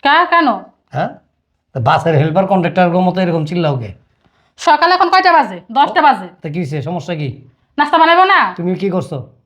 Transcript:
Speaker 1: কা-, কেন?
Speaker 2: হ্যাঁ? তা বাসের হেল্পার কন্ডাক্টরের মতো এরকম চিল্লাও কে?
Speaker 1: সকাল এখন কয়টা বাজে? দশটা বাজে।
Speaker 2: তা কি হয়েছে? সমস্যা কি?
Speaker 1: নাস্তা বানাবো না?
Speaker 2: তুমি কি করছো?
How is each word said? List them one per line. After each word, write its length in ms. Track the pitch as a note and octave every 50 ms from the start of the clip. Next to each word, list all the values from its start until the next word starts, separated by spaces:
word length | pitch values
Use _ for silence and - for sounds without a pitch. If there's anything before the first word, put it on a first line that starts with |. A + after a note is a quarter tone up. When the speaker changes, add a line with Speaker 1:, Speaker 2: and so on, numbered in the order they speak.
| -
Speaker 1:
কা-, 240 | C#4 C#4+ D#4+ F4
কেন? 260 | E4+ - E4+ E4 C#4 A3 F#3+ - - _ _ _ _ -
Speaker 2:
হ্যাঁ? 160 | C3+ E3 B3 - - _ _ _ _ _ _ _ _ _ _ _
তা 80 | C3
বাসের 340 | A2+ B2 D#3 D#3+ D#3 E3 D#3+
হেল্পার 320 | C#3+ D3+ D#3+ D#3 F3+ F#3+
কন্ডাক্টরের 460 | F#3 G3+ F#3 E3+ F3 E3+ F#3 F3+ F3 E3+
মতো 280 | F3+ F#3 F3+ F3 F#3
এরকম 240 | F#3 F3 E3 E3 D#3
চিল্লাও 340 | D3+ E3+ F3 E3+ D3+ C#3 B2+
কে? 160 | A2+ G2+ F#2 _ _ _ _ _ _ _ _ _ _ _ _
Speaker 1:
সকাল 360 | _ - - D4+ D4+ D#4 F4 F#4
এখন 180 | F4+ F#4+ F4
কয়টা 220 | F#4+ F#4+ F#4+ F#4 E4+
বাজে? 280 | D#4+ C#4 G3+ F#3+ F3 - _ A3+
দশটা 300 | B3+ C#4+ - - F4 D4+
বাজে। 260 | D4 B3+ G3 F#3 F3 - _ _
Speaker 2:
তা 60 | E3
কি 100 | D3 F3
হয়েছে? 240 | F3+ C3+ D3 D3+ B2+
সমস্যা 320 | D3+ F3 F3 - - F3
কি? 340 | D#3 D3+ C3+ A2+ - - - _ _ _ _ _ -
Speaker 1:
নাস্তা 200 | D4 D4 - E4
বানাবো 260 | E4 D#4+ E4+ F4 F#4
না? 300 | F#4+ G4 F4 C4 F#3+ F3+
Speaker 2:
তুমি 200 | - E3+ F3+ F#3
কি 160 | D#3 F#3 G3
করছো? 420 | F3 F#3 C#3+ - D#3+ C3+ A#2 - _ _ _